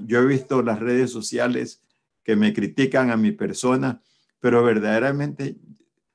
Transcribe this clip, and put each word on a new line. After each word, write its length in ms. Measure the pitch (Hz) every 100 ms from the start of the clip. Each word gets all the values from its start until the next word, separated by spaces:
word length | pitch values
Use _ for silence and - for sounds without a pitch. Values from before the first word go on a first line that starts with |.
| 110
yo 140 | 120
he 60 | 131
visto 360 | 135 135 131
las 180 | 117 107
redes 320 | 117 123 123
sociales 720 | 120 107 120 123 123 123 - _ _ _ _
que 140 | - 107
me 160 | 107
critican 580 | 107 101 - 131 135 127
a 60 | 113
mi 160 | 107
persona, 680 | 104 104 - 127 131 135 120 _ _ _ _
pero 240 | 123 120
verdaderamente 960 | 120 107 107 110 131 143 147 143 139 - - - _ _ _